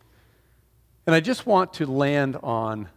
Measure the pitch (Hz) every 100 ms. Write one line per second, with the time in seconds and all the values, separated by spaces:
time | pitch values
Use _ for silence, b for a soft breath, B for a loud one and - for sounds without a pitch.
0 | b b b b b b b _ _ _
1 | - 165 175 247 247 190 185 - 147 135
2 | 143 143 139 127 131 113 113 107 101